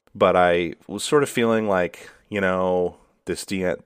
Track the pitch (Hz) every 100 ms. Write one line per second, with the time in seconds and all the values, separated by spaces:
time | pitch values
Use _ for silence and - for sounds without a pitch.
0 | _ 101 98 90 87 87 85 - - 101
1 | - 151 139 - 117 113 107 95 87 -
2 | - _ _ 104 95 92 92 90 87 -
3 | _ _ - 85 - 95 90 -